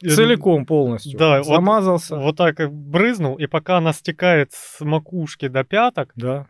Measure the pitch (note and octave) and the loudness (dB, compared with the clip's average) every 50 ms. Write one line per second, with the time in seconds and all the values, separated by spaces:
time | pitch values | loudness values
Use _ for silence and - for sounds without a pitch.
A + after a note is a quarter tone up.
0 | F#3 E3+ D3+ F3+ A3+ A#3+ A#3+ - - G3 E3 C#3+ B2+ - D#3+ D3+ C3+ A#2+ A#2 A2 | -2 2 4 4 4 4 2 2 2 2 2 2 0 0 0 0 2 0 -2 -4
1 | - C#3+ C3 - D#3+ D#3 C#3+ C3+ C#3+ D3+ D3+ E3+ F3+ G3+ A3 G#3+ F#3+ F#3+ F3+ E3 | -8 -12 -2 0 2 4 4 2 2 2 2 4 4 4 2 2 2 2 0 0
2 | E3+ - D#3+ D3 C3+ D3+ D#3 D3+ F3 E3 D#3 - D#3+ C#3+ D3 D3+ C#3+ C#3+ D3 F3 | -2 -6 -8 -4 -2 -4 0 2 0 0 0 0 -4 -6 -6 -10 -10 -4 0 0
3 | G#3 A#3+ B3 G3 D#3+ C3 C3+ D#3 D3+ - - D#3+ D#3 - F#3 F3 D#3+ D#3+ D3 - | 2 2 0 -2 -2 -4 -4 -4 -6 -4 -4 -6 -2 0 0 0 2 0 -2 -2
4 | - - D#3+ - F3+ F3+ F3 D3+ C#3 - - - - - - - D3+ D3 D#3 D#3 | -6 -8 -6 0 2 2 4 4 2 0 -6 -14 -20 -20 -16 -8 -4 -2 -2 -2
5 | D3+ - F3+ F3+ D#3 C#3+ - - C#3+ C3 B2+ C3 B2+ - F#3+ G#3 A#3 B3 - - | -4 -6 -8 -8 -8 -8 -8 -8 -8 -4 -2 -4 -4 0 0 0 0 0 -2 -4
6 | C#3 - _ A#2 A#2+ B2+ C3 C#3+ C#3 | -8 -8 _ -8 -6 -6 -6 -6 -8